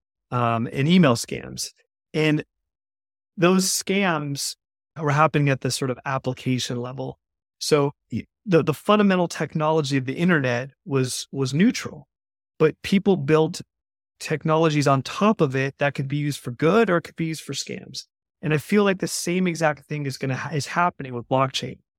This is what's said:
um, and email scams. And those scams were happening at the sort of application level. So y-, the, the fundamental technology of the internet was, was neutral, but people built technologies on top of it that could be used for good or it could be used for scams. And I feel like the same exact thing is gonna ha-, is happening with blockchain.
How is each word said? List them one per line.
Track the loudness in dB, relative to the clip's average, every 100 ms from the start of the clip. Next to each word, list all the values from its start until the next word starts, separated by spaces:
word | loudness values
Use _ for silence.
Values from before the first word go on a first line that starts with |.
| _ _ -6
um, | 0 2 0 -2
and | -2 4
email | 6 6 4
scams. | -2 -8 -10 -12 -12 _ _ _ _
And | 0 2 0 -2 _ _ _ _ _ _ _ _ 2
those | 4 4 2
scams | -2 -2 0 0 0 -2 -6 -8 -10 _ _ _ -4
were | 0
happening | 4 4 4 2
at | 0
the | -2
sort | -4 -4
of | -6 -6
application | -6 -6 -6 -4 -4 -4 -6
level. | -8 -10 -12 -12 _ _ _ -12
So | -8 -4 -6 -8 _
y-, | -12 -12 _ -2
the, | 0
the | 0
fundamental | -4 0 2 2 0 -2
technology | -4 -6 -4 -2 -2 -2 -2
of | -4
the | -2
internet | 2 2 0 -2 -6 _ -4
was, | -2 -2 -6 -8
was | -6 -2
neutral, | 2 2 0 -6 -14 -20 _ _ _ _ 0
but | 2 0
people | 0 2 4 2
built | 4 2 2 -2 -14 _ _ _ _ -12
technologies | -6 -4 2 4 4 4 4
on | 4
top | 0 2 2 4
of | 2 0
it | -4 -2
that | -2
could | -2 -4
be | -2
used | -2 -4
for | -8
good | 0 2 4 4
or | 2
it |
could | -2 -6
be | -6
used | -6
for | -10
scams. | -10 -8 -12 -14 -16 -16 _ _ _
And | -2
I | 0
feel | 2 2
like | 4 0
the | -4
same | -4 -2 0 0
exact | 0 0 -2 -8
thing | -6 -6
is | -6
gonna | -4 -4
ha-, | -4
is | -6 -4
happening | 0 0 -2 -10
with | -10 -2
blockchain. | 0 0 -2 -8 -12 _